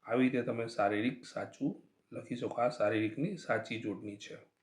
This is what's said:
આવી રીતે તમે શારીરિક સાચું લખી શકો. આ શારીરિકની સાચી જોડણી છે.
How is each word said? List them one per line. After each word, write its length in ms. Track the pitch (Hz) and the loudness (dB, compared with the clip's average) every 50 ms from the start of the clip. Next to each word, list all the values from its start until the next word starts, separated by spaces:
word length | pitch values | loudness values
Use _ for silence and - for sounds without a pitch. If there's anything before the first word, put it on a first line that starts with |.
| _ | _
આવી 180 | - 113 127 131 | 2 4 4 4
રીતે 180 | 127 127 123 | 4 4 2
તમે 260 | 117 123 120 117 117 113 | 0 0 -2 -2 -2 -4
શારીરિક 580 | - - 104 101 104 104 110 127 - - - | 0 2 4 4 4 4 2 0 0 -2 -12
સાચું 580 | - - - 101 - - - 135 151 202 - - _ _ _ _ _ | -10 -8 -8 -8 -8 -6 -2 -2 -2 -2 -2 -12 _ _ _ _ _
લખી 240 | 113 - - - 123 | -12 -12 -8 -6 -6
શકો. 260 | 120 120 110 - - | -4 -4 -4 0 2
આ 80 | 120 123 | 2 2
શારીરિકની 680 | 120 - 107 107 110 110 110 110 107 - 143 190 202 160 | 4 4 2 4 4 4 2 0 0 -2 -2 -2 -2 -4
સાચી 440 | - - 120 110 110 - 117 113 | -2 -2 -2 -2 0 -4 -6 -4
જોડણી 360 | 113 110 98 90 - 104 101 101 | -4 -4 -6 -4 -6 -10 -10 -10
છે. 180 | - - - - - _ _ _ | -12 -14 -14 -16 -16 _ _ _